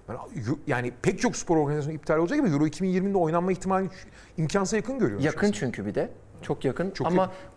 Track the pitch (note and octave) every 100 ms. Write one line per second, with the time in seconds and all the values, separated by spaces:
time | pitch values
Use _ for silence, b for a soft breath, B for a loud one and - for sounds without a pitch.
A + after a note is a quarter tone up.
0 | - A#2+ - D3 G#2+ - - B2 B2 -
1 | A3 A3+ A#3+ - - D#3+ C#3+ D3+ C#3+ D#3+
2 | - D#3+ E3+ D4+ B3 C#3+ D#3 - F#3+ F#3
3 | G3 G3 D#3+ E3+ F#3 F#3 F#3+ F#3+ F#3+ -
4 | - B B - D#3 G3+ F#3 G#3+ G#3 C4+
5 | D#3 G2+ D3 - G#3 G3+ B2+ A2 G#2 C3
6 | G3+ - - - - C#3+ C#3 A#2+ F#3 -
7 | E3 F#3 F#3 B B